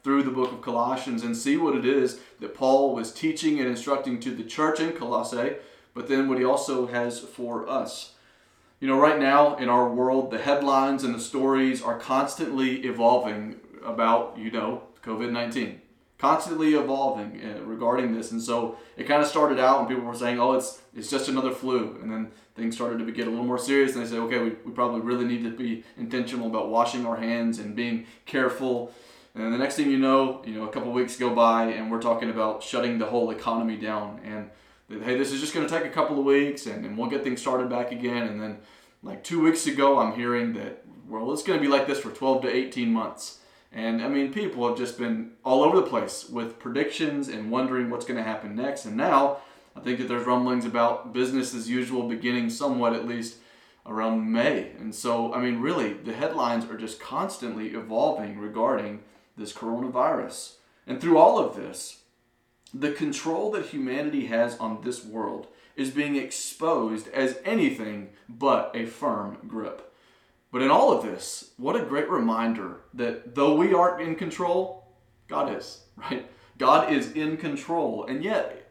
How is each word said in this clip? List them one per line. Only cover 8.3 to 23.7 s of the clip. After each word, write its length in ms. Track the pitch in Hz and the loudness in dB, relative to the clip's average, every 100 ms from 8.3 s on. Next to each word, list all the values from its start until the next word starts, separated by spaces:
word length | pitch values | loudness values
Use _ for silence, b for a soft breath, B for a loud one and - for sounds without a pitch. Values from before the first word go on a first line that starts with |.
| b b b b b | b b b b b
You 80 | 135 | 2
know, 100 | 139 | 6
right 220 | 151 147 | 6 6
now 380 | 135 143 147 143 | 6 8 6 4
in 120 | 123 | 4
our 180 | 123 120 | 4 4
world, 440 | 120 127 131 131 | 2 2 2 0
the 80 | 113 | -2
headlines 640 | 139 143 139 135 135 135 | 0 2 4 4 4 0
and 100 | 127 | -2
the 60 | 117 | -4
stories 640 | - 135 135 135 131 127 | -4 0 2 4 4 2
are 160 | 113 117 | -2 -4
constantly 840 | - 135 143 - 156 135 131 131 | 0 0 0 -2 -4 0 0 0
evolving 760 | 127 113 117 123 - 107 107 - - - 117 | -4 4 6 6 2 -4 -8 -12 -18 -14 -8
about, 500 | 117 113 120 - 113 | 0 4 4 2 -8
you 100 | 110 | -6
know, 320 | 113 104 - - - | -4 -4 -6 -10 -18
covid 280 | 113 110 120 | -10 -6 -4
nineteen. 500 | 117 117 123 104 - _ _ _ - | -2 -2 -4 -4 -8 _ _ _ 0
Constantly 560 | 139 160 175 156 156 | 2 2 0 0 4
evolving, 680 | 151 131 135 135 107 104 - 110 | 4 4 2 0 -2 -6 -10 -10
uh, 180 | 104 | -10
regarding 520 | 107 110 117 127 120 113 | -8 -2 0 2 0 -2
this. 160 | - | -4
And 100 | 113 | -6
so 360 | 117 120 113 B B B | -2 -2 -2 B B B
it 80 | 147 | 2
kinda 180 | 147 | 2
started 360 | 147 160 147 127 | 4 4 4 6
out 220 | 127 139 | 6 6
and 60 | 117 | 2
people 160 | 127 | -2
were 120 | 120 117 | -4 -4
saying, 240 | 120 123 | -2 2
"Oh, 140 | 123 | 4
it's, 280 | 131 - - - - | 4 0 -10 -16 -14
it's 160 | 104 | -4
just 180 | 135 135 | -2 0
another 220 | 131 127 | 0 0
flu." 480 | 127 127 123 104 - | -2 0 0 0 -6
And 100 | 110 | -8
then 200 | 110 107 B B - | -6 -8 B B -6
things 180 | 113 | -4
started 320 | 113 120 117 113 | -2 -4 -4 -4
to 60 | |
get 160 | 110 110 | -4 -4
a 20 | |
little 160 | 117 123 | -2 -2
more 140 | 123 | -2
serious, 340 | 127 | 2